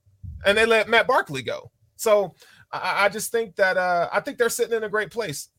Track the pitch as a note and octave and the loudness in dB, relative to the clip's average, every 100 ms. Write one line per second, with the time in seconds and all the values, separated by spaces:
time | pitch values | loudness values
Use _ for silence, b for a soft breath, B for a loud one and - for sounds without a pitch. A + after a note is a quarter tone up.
0 | _ _ - - G3 G#3+ A3+ A3+ G3+ A3+ | _ _ -16 -4 0 2 4 2 4 2
1 | - D#4 - C3+ A2+ - - _ _ - | 4 2 0 -6 -6 -10 -12 _ _ -4
2 | A3 G#3 F3+ - b b b C#3 F3 E3+ | 2 2 2 -8 b b b -8 -4 2
3 | G3+ G#3 - A#3 A3+ - F#3+ F#3 F3+ F3 | 2 0 -4 -4 -4 0 2 2 0 0
4 | E3 G#3 C#4+ - A#3 - A3+ A3+ G#3+ G#3 | 0 -2 -4 -2 -2 0 -2 -2 -2 -4
5 | F#3 A3+ G3+ C#3 - | -4 -6 -8 -8 -12